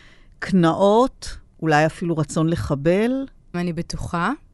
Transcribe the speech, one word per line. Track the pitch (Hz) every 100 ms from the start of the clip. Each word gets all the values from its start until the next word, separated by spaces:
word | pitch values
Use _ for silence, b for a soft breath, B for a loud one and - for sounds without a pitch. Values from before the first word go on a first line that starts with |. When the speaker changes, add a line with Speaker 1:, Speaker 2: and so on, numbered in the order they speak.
| b b b -
Speaker 1:
קנאות, | - 185 165 - 196 214 262 - - - - _
אולי | 160 147 156
אפילו | - 175 156
רצון | 151 - 160
לחבל. | 170 - 143 147 180 226 262 269 - -
Speaker 2:
אני | 175 175
בטוחה. | 165 165 - - 196 185 294 -